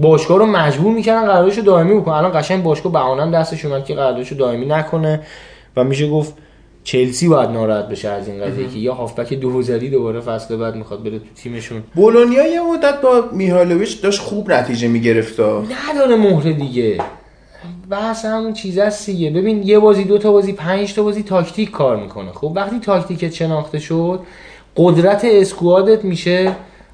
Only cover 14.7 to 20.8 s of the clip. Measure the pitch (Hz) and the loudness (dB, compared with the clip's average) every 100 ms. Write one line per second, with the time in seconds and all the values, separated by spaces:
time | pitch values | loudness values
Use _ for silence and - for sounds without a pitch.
14.7 | 117 120 117 117 113 110 - 107 107 214 | -2 0 2 2 2 0 -2 0 0 -4
15.7 | 254 285 294 269 226 208 165 156 151 139 | -8 -6 0 2 4 4 2 0 -2 -4
16.7 | 120 113 98 - - - _ _ - 170 | -2 -2 -2 -6 -12 -20 _ _ -20 -20
17.7 | 175 185 196 226 220 214 226 226 214 196 | -18 -10 -6 -4 -6 -4 -4 -4 -8 -6
18.7 | 180 208 208 - 185 156 160 202 214 196 | 0 0 -2 -6 -4 -2 0 0 0 4
19.7 | 208 214 196 196 202 214 202 196 196 165 | 6 6 4 4 2 4 4 2 -2 -2
20.7 | 196 | -2